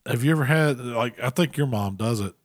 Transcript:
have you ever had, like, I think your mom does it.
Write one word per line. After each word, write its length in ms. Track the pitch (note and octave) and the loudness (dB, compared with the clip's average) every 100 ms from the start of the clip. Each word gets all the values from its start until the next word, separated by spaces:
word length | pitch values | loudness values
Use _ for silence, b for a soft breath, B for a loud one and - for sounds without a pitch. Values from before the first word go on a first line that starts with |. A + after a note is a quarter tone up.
| - | -4
have 160 | A#2 | 0
you 80 | C3+ | 2
ever 120 | D#3+ | 2
had, 340 | C3 D#3 D3+ B2+ | 4 4 2 0
like, 400 | B2 A#2 A#2+ G#2 | -4 -2 -2 -2
I 100 | B2 | -2
think 260 | D3+ D#3+ - | 0 0 0
your 100 | C#3+ | 0
mom 300 | A2 G2+ F#2+ | 0 -2 -2
does 240 | A2 A2+ | -2 -2
it. 140 | G2 - | -4 -8